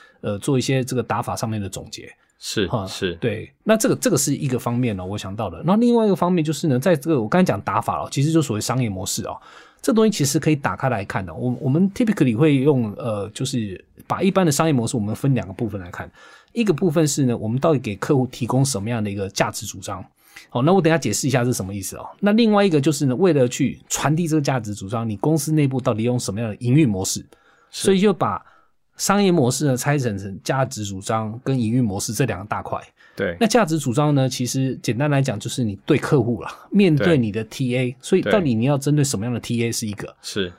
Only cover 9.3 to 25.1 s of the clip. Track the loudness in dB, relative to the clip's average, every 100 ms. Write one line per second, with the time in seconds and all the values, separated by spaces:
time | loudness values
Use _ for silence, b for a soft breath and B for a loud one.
9.3 | -10 B B B B 0 4 4 2 0
10.3 | 0 0 0 -2 -2 -2 -2 -4 -6 -8
11.3 | -6 -4 -2 0 2 2 2 0 2 2
12.3 | 4 4 4 4 2 0 -4 -6 -6 -6
13.3 | -6 -4 -4 -4 -8 -16 -14 -6 -2 2
14.3 | 4 2 4 2 2 0 -2 -4 -2 0
15.3 | 0 -2 -6 -6 -6 -10 -12 -14 -16 B
16.3 | B B -2 0 2 2 2 2 2 0
17.3 | 0 -2 0 2 2 -2 -4 0 2 0
18.3 | -2 -2 2 0 0 -4 -4 -4 -4 -4
19.3 | -2 -2 -4 -10 -12 -10 -12 -12 _ B
20.3 | B B 0 4 4 4 2 0 -2 0
21.3 | 0 0 -2 -4 -8 -10 -12 -14 -2 2
22.3 | 4 6 6 4 4 2 2 2 4 4
23.3 | 4 2 2 -2 -2 -8 -2 0 2 0
24.3 | 0 0 -2 -4 -8 -6 -6 -4